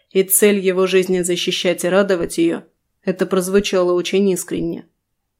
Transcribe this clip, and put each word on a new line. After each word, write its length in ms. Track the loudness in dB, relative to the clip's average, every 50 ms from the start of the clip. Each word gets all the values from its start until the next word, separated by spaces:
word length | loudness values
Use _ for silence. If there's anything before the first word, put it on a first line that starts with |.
| _ _
и 140 | 0 0 0
цель 340 | 2 2 4 4 4 4 2
его 280 | 0 0 2 2 0
жизни – 340 | 2 2 2 2 2 0 -2
защищать 640 | 0 -2 -2 -2 -2 -4 -4 -2 -2 -2 -2 0 -2
и 40 | 0
радовать 480 | 2 2 2 2 0 -2 -2 -4 -2
её, 280 | 0 0 0 0 -4 -8 _ _ _ _ _ _ _
это 220 | -6 -6 -2 -2 -2
прозвучало 680 | -2 0 -2 -2 0 0 0 0 0 0 0 2 2
очень 360 | 0 -2 -2 -2 0 0 2 2
искренне. 600 | 0 -2 -4 -6 -6 -6 -4 -6 -6 -8 -12 _ _ _ _ _ _ _ _ _ _